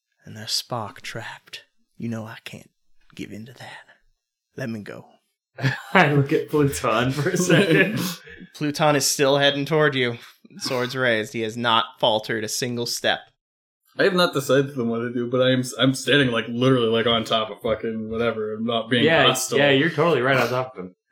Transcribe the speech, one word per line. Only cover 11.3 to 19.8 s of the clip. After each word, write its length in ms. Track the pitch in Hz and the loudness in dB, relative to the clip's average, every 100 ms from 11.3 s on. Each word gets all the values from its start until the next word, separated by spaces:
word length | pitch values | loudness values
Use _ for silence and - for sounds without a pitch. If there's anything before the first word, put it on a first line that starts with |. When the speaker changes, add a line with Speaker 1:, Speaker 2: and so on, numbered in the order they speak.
Speaker 1:
He 80 | 117 | -6
has 160 | 110 117 | -6 -4
not 280 | 120 113 - - | 2 2 2 0
faltered 460 | 131 110 - 113 | 0 2 0 -6
a 40 | 107 | -6
single 380 | - 123 120 117 | -6 -4 -4 -6
step. 340 | - 113 90 - _ _ _ _ _ _ - | -2 0 -2 -4 _ _ _ _ _ _ 0
Speaker 3:
I 60 | |
have 100 | 175 | 2
not 200 | 180 175 | 2 2
decided 340 | 143 135 131 139 | 0 2 2 2
to 40 | |
them 140 | 143 117 | -2 -4
what 100 | 117 | -2
to 120 | 120 | -4
do, 160 | 123 120 | -4 -2
but 100 | 127 | 2
I 120 | 127 | 2
am, 100 | 127 127 - | 2 -2 0
I'm 160 | 135 | 0
standing, 360 | 131 - 143 127 | 0 2 2 2
like, 140 | 113 117 | 0 -2
literally, 400 | 117 127 127 113 | 0 4 4 4
like, 180 | 113 113 | 2 2
on 180 | 113 | 0
top 260 | 107 113 107 | 0 -2 -2
of 100 | 101 | -4
fucking 480 | 117 107 117 110 110 | -4 -2 -4 -6 -6
whatever. 440 | 113 117 110 107 | -2 -2 -2 -4
I'm 100 | 110 | -4
not 260 | 117 113 113 | -2 -2 0
being 140 | 123 | 2
Speaker 2:
Yeah, 220 | 151 160 131 | 4 4 4
Speaker 3:
hostile. 320 | 135 - 120 | 2 0 2
Speaker 2:
yeah, 120 | 143 | 4
you're 200 | 135 | 4